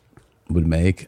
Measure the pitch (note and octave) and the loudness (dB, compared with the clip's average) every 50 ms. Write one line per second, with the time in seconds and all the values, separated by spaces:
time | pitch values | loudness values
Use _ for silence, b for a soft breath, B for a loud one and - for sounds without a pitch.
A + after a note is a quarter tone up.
0 | _ _ _ - - _ _ _ _ - E2 E2+ D#2+ E2 D#2+ E2 E2+ F#2+ F#2 - | _ _ _ -20 -20 _ _ _ _ -4 -2 0 0 2 2 2 2 0 0 -2
1 | - | 0